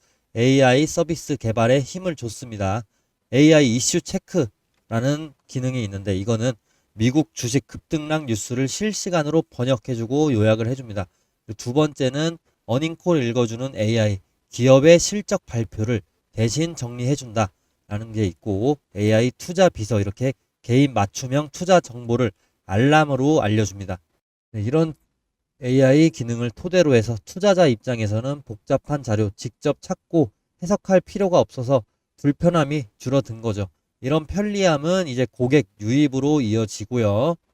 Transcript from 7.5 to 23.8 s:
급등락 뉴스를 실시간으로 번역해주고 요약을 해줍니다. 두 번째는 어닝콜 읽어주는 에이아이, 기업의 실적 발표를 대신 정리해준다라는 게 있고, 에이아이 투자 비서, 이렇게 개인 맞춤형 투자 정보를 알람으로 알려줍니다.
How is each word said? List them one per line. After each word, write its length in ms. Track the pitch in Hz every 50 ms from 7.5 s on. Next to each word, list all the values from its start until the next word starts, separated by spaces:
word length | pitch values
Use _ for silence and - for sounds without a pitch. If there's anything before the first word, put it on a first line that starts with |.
| 117 135 -
급등락 600 | _ - - _ - - 156 151 151 156 156 151
뉴스를 420 | 127 113 101 - - 123 123 135
실시간으로 760 | 127 - - 202 214 202 - - 202 175 170 147 147 151 165 - _
번역해주고 840 | _ - 123 131 135 110 - - 127 113 113 110 131 147 156 151 131
요약을 340 | 107 104 110 110 110 117
해줍니다. 400 | 113 131 131 131 113 101 101 90 - _ _ _ _ _ _ _ - 110
두 160 | - - 123
번째는 640 | 123 147 151 151 139 - 135 127 131 147 156 165 170 - _ _ _ _ _
어닝콜 580 | - 113 135 156 160 165 - - 180 170 151 123
읽어주는 480 | 117 113 123 120 110 113 117 127 135 131
에이아이, 460 | - 107 107 117 113 107 107 101 95 _ _ _ _ _ _
기업의 500 | - - 120 131 131 135 135 160 170 170
실적 460 | - - 202 208 196 - 208 185 _
발표를 560 | - - 117 113 - - - 110 117 123 101 - _ _ _ _ _ -
대신 420 | - 113 117 104 143 165 170 165
정리해준다라는 1400 | - 127 120 120 123 123 127 147 139 131 117 104 113 107 95 _ _ _ _ _ _ _ - 104 104 113 113
게 140 | 110 110 107
있고, 540 | 92 82 _ - 113 98 95 110 139 147 - _ _ -
에이아이 360 | 95 104 107 110 110 120 127 -
투자 320 | - - - 180 180 190 175
비서, 320 | - - 107 - 123 101
이렇게 320 | 101 98 - - 123 135 135 _ _ _ _ _
개인 320 | - - 117 131 143 139 123
맞춤형 580 | 107 101 101 - - 135 123 131 143 151 143 -
투자 260 | - 185 170 190 175
정보를 540 | - - 117 120 120 117 120 120 127 104 - _ _ _ _ _ _
알람으로 760 | - 95 104 127 139 151 156 156 147 139 127 131 147 156 147 117
알려줍니다. 540 | 101 107 110 107 101 98 98